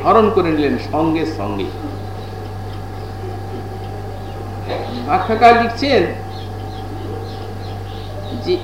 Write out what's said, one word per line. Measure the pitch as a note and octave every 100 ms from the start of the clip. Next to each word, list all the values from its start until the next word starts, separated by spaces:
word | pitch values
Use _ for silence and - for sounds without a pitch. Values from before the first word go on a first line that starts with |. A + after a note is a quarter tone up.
| D#3+
হরণ | G#3+ G#3+
করে | G3 E3+
নিলেন | D#3 C#3+ B2 -
সঙ্গে | D3+ E3 D#3+ D#3
সঙ্গে। | - G2+ G2+ F#2 - G2 - - - - - - - - - - - - - F#2+ G2 - F#2+ - F#2+ - - - - - - - - - - - B3 -
ব্যাখ্যাকার | - - A3 A#3 A3+
লিখছেন | A3+ - C#4 A#3+ E3 - - - - - - - - - - - - - - - - - - - - - - - -
যে | F3+